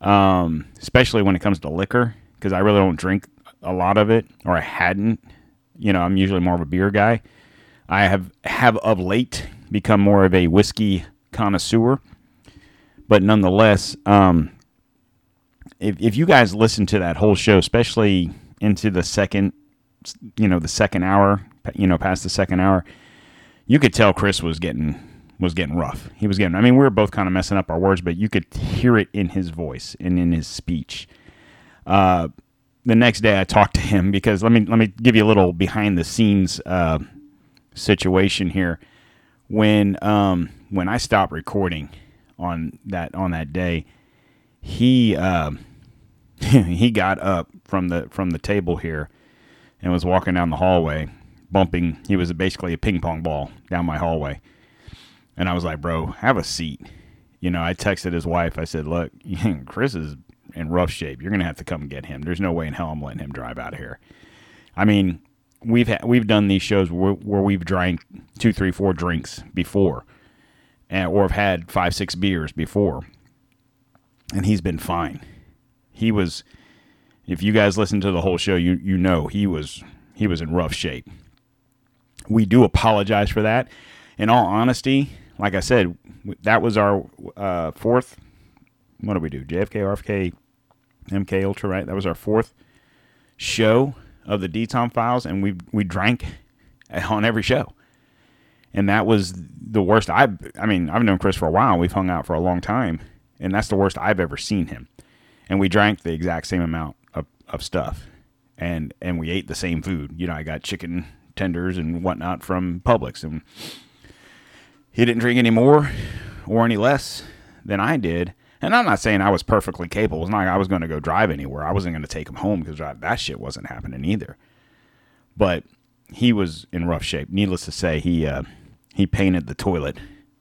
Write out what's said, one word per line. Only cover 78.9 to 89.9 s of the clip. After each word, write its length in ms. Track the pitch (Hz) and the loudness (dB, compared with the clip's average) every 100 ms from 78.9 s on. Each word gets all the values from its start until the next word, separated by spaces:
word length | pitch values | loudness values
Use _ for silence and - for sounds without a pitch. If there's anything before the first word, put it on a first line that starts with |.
| 92 | 0
know 300 | 92 85 76 | 2 2 0
he 200 | 101 101 | -2 -2
was, 360 | 78 76 - - - _ | -2 -8 -14 -20 -20 _
he 140 | - 107 | -4 -2
was 120 | 82 | -2
in 120 | 78 | -2
rough 200 | 87 78 | -2 -2
shape. 360 | - 82 64 - - _ _ _ _ _ _ _ _ _ - - | -4 -8 -8 -14 -20 _ _ _ _ _ _ _ _ _ -16 -2
We 180 | 110 98 | 0 4
do 160 | 120 | 6
apologize 680 | 107 - 113 104 101 104 101 | 6 6 4 2 2 0 0
for 120 | 107 | 0
that. 260 | 107 120 - - - - - - | 0 0 -4 -12 -20 -20 -20 -4
In 100 | 107 | 2
all 180 | 120 92 | 4 4
honesty, 640 | 107 120 120 131 135 139 - - - | 2 0 0 0 0 -2 -8 -20 -6
like 160 | 101 | -4
I 60 | 95 | -2
said, 360 | - 123 90 87 - - | 2 2 2 -4 -16 -18
w-, 160 | 101 - | -14 -6
that 200 | 107 110 | 0 2
was 140 | 110 107 | 2 2
our, 280 | 101 98 - - - 101 | 2 0 -4 -14 -18 -8
uh, 340 | 98 87 80 | -6 -4 -6
fourth, 440 | - 110 123 - - - _ _ _ _ _ _ _ | -4 0 0 0 -10 -20 _ _ _ _ _ _ _
what 140 | 107 | -6
did 80 | 92 | -4
we 80 | 80 | -4
do? 140 | 69 | -8
J 140 | 67 87 | -8 -6
F 120 | 104 | -4
K, 100 | 107 | -4
R 100 | 98 | -4